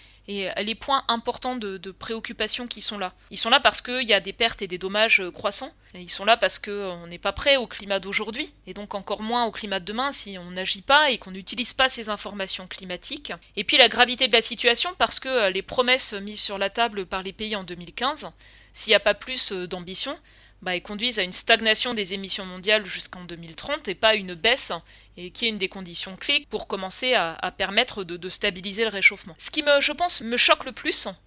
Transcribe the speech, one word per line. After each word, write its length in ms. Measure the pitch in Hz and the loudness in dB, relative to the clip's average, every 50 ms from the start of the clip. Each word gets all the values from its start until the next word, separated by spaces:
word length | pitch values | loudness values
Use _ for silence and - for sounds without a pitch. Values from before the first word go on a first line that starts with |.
| - - - _ _ - | -20 -20 -20 _ _ -8
et 220 | 202 202 190 175 - - 208 | -6 -4 -4 -4 -4 -4 -4
les 100 | 214 220 | -4 -4
points 300 | - - - 269 269 - - | -4 -2 0 0 0 2 0
importants 480 | 233 233 - 247 240 - - 254 254 | -2 -2 -2 -4 -6 -4 -4 -6 -6
de, 220 | 254 214 202 190 190 | -4 -6 -8 -8 -10
de 140 | 170 196 | -12 -14
préoccupation 760 | 180 - - - 226 226 220 - 240 - 220 214 - - 247 | -14 -12 -10 -8 -8 -8 -8 -10 -6 -2 -2 0 0 -2 -4
qui 160 | 233 - 214 | -8 -4 -2
sont 160 | 202 - 220 202 | -2 -2 -2 -2
là. 160 | 190 180 - _ _ _ | -6 -8 -8 _ _ _
Ils 80 | 202 196 | 2 2
sont 140 | - 226 | 4 6
là 80 | 247 285 | 4 4
parce 200 | - 233 - - | 6 4 4 4
qu'il 280 | - 247 247 254 254 214 | 2 0 -2 -2 0 2
y 60 | 214 | 2
a 60 | 196 | 2
des 140 | 180 196 185 | 2 -2 -2
pertes 300 | - 233 226 - - 208 | -2 0 0 0 -2 -6
et 40 | 175 | -8
des 120 | 180 170 | -6 -8
dommages, 400 | 180 190 196 208 220 226 220 208 | -6 -4 0 2 4 4 4 2
euh, 100 | 190 175 | 2 -2
croissants. 420 | - - - 202 202 - 262 302 - _ _ - - | -6 -4 -2 0 0 0 -2 -4 -8 _ _ -20 -18
Et 80 | 185 | -12
ils 80 | 180 170 | -6 -4
sont 160 | - - 190 | -4 0 2
là 100 | 214 233 | 4 4
parce 220 | 233 - 185 - - | 4 4 2 2 0
qu'on 480 | - 214 202 202 202 190 175 170 170 | 0 -2 -6 -6 -6 -8 -8 -10 -12
n'est 140 | 170 175 170 | -14 -14 -6
pas 120 | - 202 | -6 -4
prêt 260 | 202 - - 294 277 269 | -4 0 2 4 4 4
au 100 | 233 - | 2 -2
climat 320 | - - 202 196 196 196 | -8 -12 -6 -4 -2 -2
d'aujourd'hui, 520 | 180 196 196 - 214 214 220 254 302 294 - _ _ | -2 -2 -4 -4 -4 -4 -6 -6 -8 -8 -10 _ _
et 80 | 180 180 | -16 -14
donc 220 | 202 208 202 - | -14 -12 -10 -10
encore 260 | 202 185 - 208 - | -10 -6 -6 -6 -6
moins 240 | 214 220 240 240 240 | -4 -2 -2 0 0
au 60 | 220 | -2
climat 280 | - - - 208 196 190 | -2 -6 -6 -4 -4 -4
de 60 | 175 | -4
demain 260 | 185 208 226 262 285 | -4 -4 -4 -2 0
si 280 | 269 - - 202 196 185 | 0 -2 -2 -4 -8 -12
on 100 | 175 175 | -12 -10
n'agit 320 | 180 185 185 185 - 196 | -8 -6 -4 -2 -4 -4
pas 300 | 185 - 269 294 302 285 | 2 4 6 6 6 4
et 80 | 240 202 | 2 0
qu'on 100 | - 190 | -4 -8
n'utilise 440 | 185 196 185 - - 226 240 - - | -12 -12 -10 -8 -6 -2 0 0 2
pas 160 | - 262 262 | 2 2 2
ces 200 | - 247 220 214 | 2 0 -4 -4
informations 560 | 208 196 - - 202 208 190 190 - - 185 | -6 -6 -6 -8 -8 -4 -4 -2 -2 -4 -6
climatiques. 680 | 180 - - 190 185 180 175 - - 269 302 - - 185 170 - - _ | -10 -12 -12 -10 -10 -10 -10 -8 -8 -10 -8 -8 -10 -12 -12 -14 -10 _
Et 80 | - 214 | -6 0
puis 140 | - - 285 | 4 6 8
la 100 | 247 226 | 8 8
gravité 400 | - 214 247 247 254 226 269 247 | 8 6 4 4 4 2 2 4
de 60 | 220 | 6
la 80 | 233 | 4
situation 480 | 226 - 247 - - 240 240 233 - 349 370 - | 4 4 0 2 2 4 4 4 2 0 0 0
parce 220 | - - - - | 2 2 4 2
que, 100 | - 262 | 2 2
euh, 200 | 262 247 214 190 | 2 2 2 2
les 100 | 185 196 | 2 -2
promesses 520 | 190 - - - 247 240 254 269 254 - 220 | -4 -2 0 2 4 4 4 4 4 2 0
mises 280 | 196 196 208 214 208 | -2 -6 -6 -2 0
sur 160 | - - 202 196 | 0 0 0 -2
la 140 | 196 196 | -2 -2
table 340 | - 233 233 233 208 202 185 | 0 0 0 0 0 -4 -6
par 160 | 170 - 190 | -6 -6 -6
les 100 | 185 196 | -6 -8
pays 240 | 185 - 214 214 214 | -8 -8 -6 -4 -4
en 80 | 202 185 | -6 -6
deux 120 | 170 180 | -8 -10
mille 180 | 180 175 175 170 | -12 -12 -12 -8
quinze, 340 | - 233 269 311 294 208 170 - _ - - - - - _ _ | -4 -4 -2 -2 -4 -6 -8 -10 _ -20 -20 -20 -20 -20 _ _
s'il 160 | - - 214 | -4 2 4
n'y 60 | 214 | 4
a 40 | 202 | 6
pas 140 | - 214 208 | 6 4 0
plus, 380 | - - 254 254 247 - - | 0 -4 0 2 4 4 4
euh, 160 | 202 185 180 175 | 2 0 -4 -6
d'ambition, 500 | 190 180 175 175 190 - - 262 302 349 - - - - - - _ _ | -8 -10 -8 -4 -2 0 0 0 -2 -8 -14 -20 -20 -20 -20 -20 _ _
bah, 120 | - 185 180 | -6 -4 -4
elles 60 | 175 | -4
conduisent 380 | - - 208 202 226 247 240 220 | -4 -6 -4 -2 0 2 2 2
à 40 | 185 | 2
une 100 | 180 175 | 2 0
stagnation 600 | - - - 226 220 220 220 220 - - 254 247 | 0 4 4 4 4 4 4 4 4 2 2 0
des 220 | 214 202 170 196 | -2 -4 -4 -4
émissions 300 | 196 196 190 - - 196 | -4 -2 0 -2 -2 -2
mondiales 400 | 185 180 185 175 202 214 214 202 | -6 -10 -4 0 2 2 2 2
jusqu'en 400 | 185 - 170 - - - 185 180 | -2 -6 -6 -6 -6 -8 -10 -14
deux 100 | 170 175 | -14 -14
mille 200 | 165 170 165 160 | -14 -14 -14 -12
trente 320 | - - - 190 214 - 214 | -10 -8 -6 -6 -6 -6 -6
et 60 | 180 | -2
pas 220 | - - 220 220 | 2 4 4 4
une 180 | 214 190 180 180 | 4 0 -4 -6
baisse, 380 | 165 156 226 254 277 - - 190 170 - - - - - _ _ - | 0 2 2 2 2 2 -2 -4 -6 -10 -14 -20 -20 -20 _ _ -16
et 120 | 180 180 | -14 -12
qui 160 | - - 240 | -6 -2 -2
est 40 | 226 | -2
une 80 | 214 202 | 0 -2
des 120 | 226 - | -4 -4
conditions 460 | - 196 185 170 170 - - 196 185 | -4 -8 -12 -6 -4 -4 -4 -4 -8
clés 300 | 180 - - 285 294 285 - | -6 -2 0 0 0 0 -2
pour 180 | - 214 - - | -6 -8 -6 -6
commencer 460 | 214 196 190 185 - - - 254 247 | -6 -6 -4 -2 -2 0 2 2 2
à, 220 | 208 175 165 160 | 2 2 0 -2
à 160 | - - 180 | -4 -6 -6
permettre 520 | - - 190 180 196 214 254 - - 208 190 | -4 -4 -4 0 2 2 0 0 -2 -6 -8
de, 140 | 165 175 175 | -8 -8 -10
de 120 | 170 190 | -6 -6
stabiliser 540 | - - - 208 180 185 175 202 190 208 233 | -4 -2 -2 -2 -2 -4 -6 -8 -4 -2 -2
le 60 | 220 | -2
réchauffement. 460 | 190 196 185 - 208 190 - 190 160 - | 0 2 2 2 2 0 -4 -14 -6 -2
Ce 140 | - - | -2 0
qui, 120 | - 302 294 | 0 2 4
me, 160 | 294 285 277 | 4 4 4
je 120 | 277 277 | 4 2
pense, 300 | 294 - 349 349 - - | 0 0 2 2 4 2
me 160 | - 226 240 233 | 2 0 0 2
choque 280 | - - 320 - - | 4 4 4 4 2
le 60 | 269 | -4
plus 360 | 226 - - 302 - - - 220 190 - _ | -12 -6 -4 0 2 2 2 0 -2 -8 _